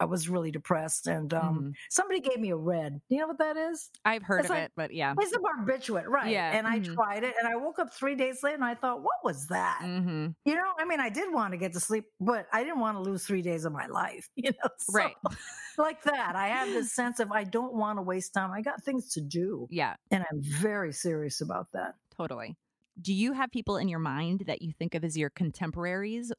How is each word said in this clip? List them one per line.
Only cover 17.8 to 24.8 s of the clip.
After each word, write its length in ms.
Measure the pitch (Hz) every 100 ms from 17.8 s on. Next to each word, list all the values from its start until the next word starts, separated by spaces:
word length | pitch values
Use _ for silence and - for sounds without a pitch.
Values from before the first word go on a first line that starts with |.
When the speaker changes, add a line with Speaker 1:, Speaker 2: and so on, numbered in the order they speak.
| 208 208
Speaker 1:
to 40 |
waste 300 | 185 185 185
time. 180 | 202 190
I 100 | 196
got 220 | 220 -
things 300 | 277 262 -
to 80 | 156
do. 460 | 147 170 185 156 120
Speaker 2:
Yeah. 240 | 170 131 - _
Speaker 1:
And 140 | 196 165
I'm 120 | 151
very 480 | 143 147 214 208 175
serious 480 | 139 175 156 151 -
about 320 | 156 - 185
that. 240 | 185 180 - _ -
Speaker 2:
Totally. 400 | 160 120 110 - _ _ _ -
Do 100 | 175
you 220 | 196 233
have 160 | 262 262
people 280 | 247 214 202
in 100 | 190
your 100 | 165
mind 460 | 160 135 165 185 170
that 160 | 123
you 100 | 165
think 220 | -